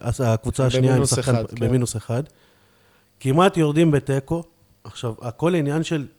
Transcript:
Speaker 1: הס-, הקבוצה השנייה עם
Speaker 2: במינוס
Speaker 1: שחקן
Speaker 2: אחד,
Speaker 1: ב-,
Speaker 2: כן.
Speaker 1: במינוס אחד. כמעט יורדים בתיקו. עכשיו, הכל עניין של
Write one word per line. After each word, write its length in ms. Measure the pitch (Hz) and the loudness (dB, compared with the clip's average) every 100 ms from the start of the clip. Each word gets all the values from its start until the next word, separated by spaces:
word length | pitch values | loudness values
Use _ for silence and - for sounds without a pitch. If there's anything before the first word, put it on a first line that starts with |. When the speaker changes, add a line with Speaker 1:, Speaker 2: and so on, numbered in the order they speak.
Speaker 1:
הס-, 200 | - 117 | -4 -2
הקבוצה 440 | 120 113 123 - 131 | 0 0 -2 0 0
השנייה 200 | 127 131 | 2 4
עם 100 | 127 | 4
Speaker 2:
במינוס 200 | 135 - | 2 0
Speaker 1:
שחקן 200 | 123 120 | 0 0
Speaker 2:
אחד, 80 | |
Speaker 1:
ב-, 40 | 113 | -2
Speaker 2:
כן. 200 | 117 113 | -4 0
Speaker 1:
במינוס 280 | 127 120 110 | 0 0 -4
אחד. 280 | - 117 151 _ _ _ _ _ _ _ _ _ | -6 -6 -6 _ _ _ _ _ _ _ _ _
כמעט 380 | 131 143 190 185 | -2 2 2 2
יורדים 340 | 151 147 170 | 0 2 2
בתיקו. 520 | 143 - 135 135 170 170 _ _ _ | 2 0 -4 -4 -8 -8 _ _ _
עכשיו, 300 | - - 123 110 | -20 -10 -10 -8
הכל 340 | 120 - 160 180 | -10 -4 0 0
עניין 280 | 143 151 | 0 -2
של 240 | 165 165 131 | -2 -4 -6